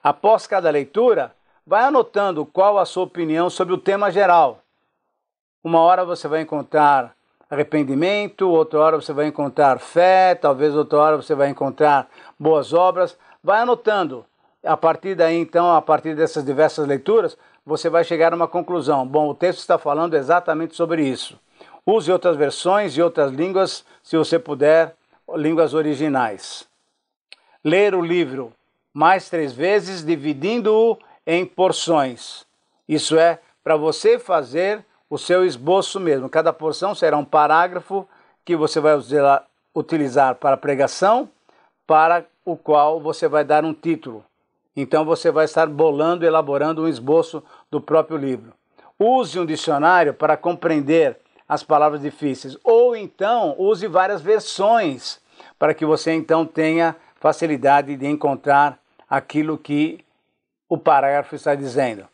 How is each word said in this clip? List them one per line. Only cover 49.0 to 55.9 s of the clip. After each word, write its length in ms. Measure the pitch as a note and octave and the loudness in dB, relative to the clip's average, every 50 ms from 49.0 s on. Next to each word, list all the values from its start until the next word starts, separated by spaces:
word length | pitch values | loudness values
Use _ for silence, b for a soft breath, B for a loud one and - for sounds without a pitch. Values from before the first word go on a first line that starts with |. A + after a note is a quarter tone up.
| G3+ A3+ B3+ C4 B3 E3 C3 E3+ | 0 2 2 0 0 -2 -4 -6
um 60 | D3+ | -4
dicionário 680 | D#3 D#3+ D#3+ - - D3+ C#3+ D3 E3 F#3 F3+ E3+ D3 B2+ | -4 -6 -6 -4 -2 -2 2 4 4 4 4 4 2 0
para 200 | - D3+ D3+ D#3 | -2 0 0 0
compreender 840 | D3+ - E3+ F3 - - E3+ D#3+ D3+ C#3 C3+ D#3+ E3 D#3 C3+ A#2 - b b b b b b | 0 0 -6 -6 -4 -2 -2 -2 -2 0 2 2 2 2 2 0 -6 b b b b b b
as 140 | D3+ D3+ | -6 -6
palavras 400 | - _ D#3 D3 D3+ D3+ D3 D3+ | -2 _ 2 2 2 2 0 -2
difíceis, 560 | C#3 D3 C#3 _ D3 D3 C3 C3 - C3+ C3+ C#3+ _ | -8 -10 -10 _ -6 -6 -6 -6 -10 -18 -18 -6 _
ou 320 | C4 A3+ A#3 A#3+ B3 A#3 | 2 4 6 4 4 2
então 580 | A3 G3+ - _ _ G3 G#3 A#3+ A#3+ G#3+ D#3+ C#3 - | -2 -10 -14 _ _ -2 -2 0 0 0 -2 -2 -2
use 260 | F#3+ G3 G#3+ F3 F#3+ | 0 -2 0 -2 -4
várias 360 | G#3+ D#3 F#3 F#3 F#3+ G#3 F3+ | -2 0 0 0 0 -2 -6
versões, 1000 | D3 F#3 G#3+ G#3+ G#3 - - - G3+ G#3 A#3 A#3 G#3 D#3+ C3+ A#2+ - - - _ b b b b b b b b | 0 0 0 0 0 -6 -6 -2 0 2 2 2 0 -2 -6 -8 -12 -16 -16 _ b b b b b b b b
para 160 | D3+ D3+ D#3 | -2 -2 0
que 100 | D#3 D#3+ | -2 0
você 260 | D3+ | 0